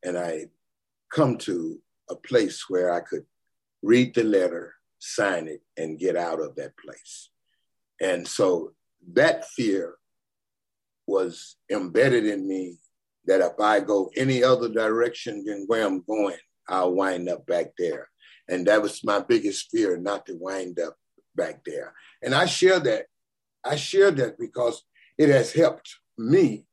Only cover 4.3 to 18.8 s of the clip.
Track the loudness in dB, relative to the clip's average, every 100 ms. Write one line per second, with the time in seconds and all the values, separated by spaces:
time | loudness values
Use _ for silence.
4.3 | 2 0 -4 -12 -20 _ _ -14 -2 -2
5.3 | -2 -6 -14 _ -10 -8 -4 -2 -2 -2
6.3 | -4 -8 -10 -14 _ -20 -20 -20 -20 -20
7.3 | _ _ _ _ _ _ _ -2 -2 -4
8.3 | 0 2 2 -4 _ _ _ -2 2 4
9.3 | 2 -4 -4 -2 -2 -4 -12 _ _ _
10.3 | _ _ _ _ _ _ _ -4 -2 -2
11.3 | -6 -20 -20 _ -6 -2 2 4 4 2
12.3 | -2 -4 -6 -6 -12 _ _ _ _ 0
13.3 | 2 2 2 2 2 2 0 0 -2 0
14.3 | 2 4 4 2 0 0 0 0 -2 -12
15.3 | -10 -8 -10 -2 0 0 -2 -4 -2 -2
16.3 | -4 _ _ -6 0 0 2 0 0 -4
17.3 | -6 -4 -4 -4 -4 -4 -4 -10 _ -20
18.3 | -20 _ -2 4 2